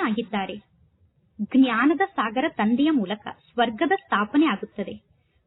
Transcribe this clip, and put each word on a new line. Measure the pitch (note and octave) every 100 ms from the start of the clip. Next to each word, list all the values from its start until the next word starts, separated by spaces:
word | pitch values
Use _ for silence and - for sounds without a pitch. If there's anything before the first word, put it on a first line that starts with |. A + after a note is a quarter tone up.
ಆಗಿದ್ದಾರೆ. | D#4 G#3+ - G#3 F#3+ G#3 - _ _ _ _ _ _ - G#3
ಜ್ಞಾನದ | C4 C4 A3+ C#4 D#4 F#4+
ಸಾಗರ | - A3 A3+ D#4+
ತಂದೆಯ | - G#3+ A#3+ D4+
ಮೂಲಕ | D4 F#3 G#3+ - -
ಸ್ವರ್ಗದ | _ - A#3 A3 D#4+ G4
ಸ್ಥಾಪನೆ | - G3+ G#3+ D4 D#4
ಆಗುತ್ತದೆ. | G3 - - F#3+ G#3 _ _ _ _